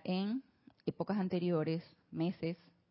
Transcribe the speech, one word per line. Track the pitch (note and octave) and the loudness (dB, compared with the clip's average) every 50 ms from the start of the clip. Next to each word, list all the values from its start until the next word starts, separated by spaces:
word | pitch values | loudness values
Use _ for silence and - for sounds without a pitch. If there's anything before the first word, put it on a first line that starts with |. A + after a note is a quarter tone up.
| - | 0
en | - F#3 F#3 G3 G#3 A3+ C4 - _ _ _ - - - _ - | 0 0 0 0 0 -2 -2 -4 _ _ _ -20 -20 -20 _ -4
épocas | - - - E3+ - G3 G#3 | -4 -2 -2 -2 -2 0 0
anteriores, | F#3 F#3 F#3 F3+ F3 F3 F3 D#3+ D3+ D#3+ D#3+ E3+ - - - _ _ - | 0 0 0 0 2 2 2 2 2 2 0 -2 -4 -8 -18 _ _ -8
meses, | - - D#3+ F3 - - - E3 E3+ - - - _ _ _ _ | -4 -2 0 0 0 -2 -2 -4 -4 -4 -10 -20 _ _ _ _